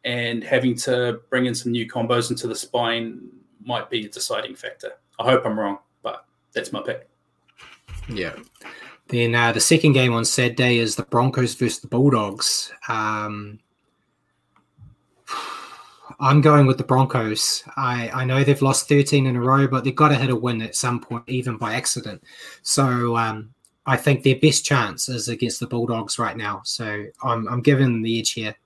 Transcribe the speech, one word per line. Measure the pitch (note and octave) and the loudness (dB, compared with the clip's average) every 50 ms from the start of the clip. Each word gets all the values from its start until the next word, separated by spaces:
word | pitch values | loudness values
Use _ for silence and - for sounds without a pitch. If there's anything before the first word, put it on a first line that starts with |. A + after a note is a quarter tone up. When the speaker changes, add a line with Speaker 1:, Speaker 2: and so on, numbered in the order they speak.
| - | -6
Speaker 1:
and | B2+ B2 A#2+ A#2+ A#2 A#2 A#2 - | -6 -6 -4 -4 -4 -4 -6 -2
having | - C#3 B2 B2 B2+ A#2 | 0 0 2 2 0 -2
to | A#2+ - C3+ B2 B2 B2 A#2+ A2+ - _ _ | 0 -2 -2 0 0 0 -2 -4 -6 _ _
bring | C3 B2+ B2+ | -2 0 0
in | B2 A#2 | 0 -2
some | - - B2 | -4 -4 -2
new | A#2 A#2+ A2 A#2 | -2 -2 -4 -4
combos | - B2 A2+ A2+ B2 A#2+ A#2 - | -4 -4 -2 0 0 0 0 -2
into | B2 B2+ - | -4 -6 -6
the | A2+ A2 | -6 -6
spine | - - - - A#2+ A#2+ A#2 A2+ A#2 A#2 A2+ - - - - - - _ _ _ _ G#2 | -8 -8 -4 -2 -2 0 0 -2 -4 -6 -8 -12 -14 -20 -20 -20 -20 _ _ _ _ -8
might | B2 A#2+ A2+ - - | -6 -6 -6 -6 -4
be | B2+ A2+ G#2 | -6 -6 -6
a | G2+ | -6
deciding | - - - - A#2 G#2 - - - | -10 -8 -6 -6 -6 -6 -6 -10 -14
factor. | - - A2 - _ - - - _ _ _ _ - | -14 -14 -14 -14 _ -16 -16 -16 _ _ _ _ -4
I | A2+ | 0
hope | B2 C3 B2+ - | 2 2 2 2
I'm | A2+ G#2+ A2 | -2 -4 -2
wrong, | G#2 G2+ G2+ - _ _ _ _ | -4 -4 -6 -8 _ _ _ _
but | - A2+ A2 - _ _ _ _ _ _ _ | -10 -10 -10 -10 _ _ _ _ _ _ _
that's | A2 G#2+ - | -8 -8 -6
my | - - | -8 -8
pick. | - B2+ G#2+ - - _ _ _ _ _ _ _ _ _ _ _ - - - _ _ - - - - | -6 -8 -8 -10 -12 _ _ _ _ _ _ _ _ _ _ _ -20 -20 -20 _ _ -16 -16 -14 -12
Speaker 2:
Yeah. | - A#2 G2+ F2+ D#2+ - - - _ _ _ - - - - - - - _ _ | -10 -8 -6 -8 -8 -8 -14 -20 _ _ _ -20 -20 -20 -20 -20 -20 -20 _ _
Then, | - - A#2+ A#2+ A#2 A#2 | -4 -2 0 0 2 2
uh, | A#2+ A#2 A#2 | 2 2 2
the | A2+ - | 2 2
second | - - E3+ D#3+ - D#3 C3+ | 4 4 4 6 6 6 6
game | C3 B2+ B2 A#2 | 6 4 4 2
on | A2+ A#2 | 0 0
Saturday | - - - B2 A#2+ A#2+ - B2+ B2 A#2+ | 0 0 2 0 0 2 2 2 4 4
is | A#2 A#2 A2 - | 4 2 0 -2
the | - - | -6 -6
Broncos | _ - A#2+ B2+ C3+ B2+ C3+ B2 A#2 - | _ 2 2 2 2 2 0 -2 -2 0
versus | - B2+ A2+ - - | 0 -2 -2 -2 -4
the | - | -8
Bulldogs. | - - A#2+ C3+ C#3+ B2+ A2 G#2+ G2+ G2 A2 - - - - - - - - - | -2 2 4 4 6 4 4 0 -4 -6 -4 -2 -2 -2 -2 -6 -8 -14 -16 -8
Um, | - A2+ A2 G#2+ G#2+ G#2+ G#2+ G#2+ G#2+ G#2 G#2 G#2 G#2 G#2+ G#2+ _ _ _ _ _ _ _ _ _ _ _ _ _ _ _ _ _ _ _ _ _ _ _ _ - - _ _ _ _ _ _ _ | -6 -4 -2 -2 -2 -2 -4 -6 -6 -8 -10 -12 -14 -16 -18 _ _ _ _ _ _ _ _ _ _ _ _ _ _ _ _ _ _ _ _ _ _ _ _ -20 -20 _ _ _ _ _ _ _
<sighs> | - - - - - - - - - - - - - _ _ - - - _ | -12 -10 -10 -10 -10 -12 -12 -14 -16 -20 -20 -20 -20 _ _ -20 -20 -10 _
I'm | C3+ C3 C#3+ D3+ | 2 6 6 8
going | C3+ D3+ D3 D3 C#3 | 8 8 8 8 8
with | C3 B2+ | 6 4
the | - B2+ | 0 0
Broncos. | - B2+ C3 C3 C3 - B2 A2+ G#2+ G#2+ A2 - - - - - - - | 2 4 4 4 2 2 -2 -2 -2 -2 -2 -2 -2 -2 -4 -8 -10 -8
I, | C3+ C3 B2 B2 A#2+ A#2 A2+ B2+ | -6 -4 -4 -4 -4 -6 -6 -6
I | C3 C3 | -4 -2
know | B2+ C3 C3+ C#3 | 0 2 2 4
they've | C#3+ C#3 C#3+ | 4 4 4
lost | C#3 C3+ C3 - - | 4 2 2 0 2
thirteen | - D3+ C#3+ C#3 C#3+ D3 C#3+ C3+ | 4 4 4 4 4 4 2 4
in | C3 B2 | 2 0
a | B2 | 0
row, | A#2+ C3 C3 C#3 C#3 | 2 4 4 4 4
but | B2+ C3 C3 B2 | 2 2 0 -2
they've | C3+ B2+ | -2 2
gotta | - D#3 D3 D3 | 4 4 4 4
hit | A#2 C3+ B2+ | 2 2 0
a | B2+ | 0
win | A2+ A#2+ B2 A#2+ A2 | 0 0 -2 -2 -2
at | A2 G#2+ - | -6 -6 -6
some | - - B2 A#2+ A#2+ | -4 -2 -2 -2 -4
point, | - - A#2 A#2 - | -6 -8 -10 -10 -8
even | - C3 B2+ B2 B2+ A2+ | -6 -6 -4 -4 -4 -6
by | G#2+ A#2+ G#2+ A2 | -6 -6 -4 -4
accident. | A2+ - - - D3 - G#2 G2 - _ - - - - - - _ _ | -4 -4 -4 -4 -4 -8 -10 -14 -16 _ -20 -20 -20 -20 -20 -20 _ _
So, | - - C#3+ C#3 C3 A#2+ A#2+ A#2+ A#2+ A#2 | -2 2 2 2 2 2 0 0 0 0
um, | A#2 A2+ A2 G#2+ G#2+ G#2+ A2 _ _ _ _ _ _ _ | 0 -2 -2 -4 -8 -12 -16 _ _ _ _ _ _ _
I | - C3 | -2 -2
think | A#2+ - D3 C#3 B2+ - | 2 4 2 2 4 4
their | C#3 C3 | 2 4
best | - - B2 - - - | 6 4 4 4 2 0
chance | - D3 B2+ A2+ G2+ - - - - | 2 0 2 0 -2 -4 -6 -6 -6
is | B2+ A2+ G#2+ A#2+ | -6 -6 -6 -8
against | A#2 - B2 A2+ - - | -4 -4 -4 -4 -4 -6
the | - | -8
Bulldogs | - A#2+ A#2 A#2+ A#2+ A#2 A2+ A2 - - | -6 -4 -4 -2 -2 -4 -6 -4 -6 -4
right | - A#2 G#2 F#2+ | -4 -4 -4 -4
now. | A2+ G#2+ G#2 G2+ G#2 - | -6 -6 -8 -8 -8 -8
So | - - - A#2 G#2+ G#2 G#2 G2+ - _ _ - | -8 -8 -6 -6 -8 -8 -8 -10 -12 _ _ -4
I'm, | B2+ A#2 A2+ A2 | -4 -2 -2 -4
I'm | F#2+ A#2+ B2 | -4 -4 2
giving | A#2 D3 C#3+ C3 C#3 B2 A#2+ A2+ | 4 4 6 6 6 4 4 0
the | A2 A2+ A2+ A2+ | 0 0 0 0
edge | G#2 - | -2 -4
here. | - A2+ A2 G#2+ G#2 _ _ | -4 -4 -8 -8 -10 _ _